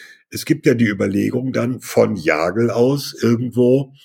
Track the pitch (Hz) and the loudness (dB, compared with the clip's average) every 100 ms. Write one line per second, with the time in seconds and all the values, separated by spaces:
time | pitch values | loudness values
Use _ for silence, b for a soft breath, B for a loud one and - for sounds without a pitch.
0 | B B B - - 151 151 120 113 98 | B B B -8 -4 0 2 2 2 0
1 | 101 98 104 123 131 113 120 131 - - | -2 0 -2 -2 -4 -4 -4 -6 -2 2
2 | 113 101 78 78 85 101 117 107 127 143 | 2 0 -2 0 0 0 0 2 2 0
3 | - - 117 117 127 123 123 131 139 b | -6 -2 0 0 -2 2 2 2 0 b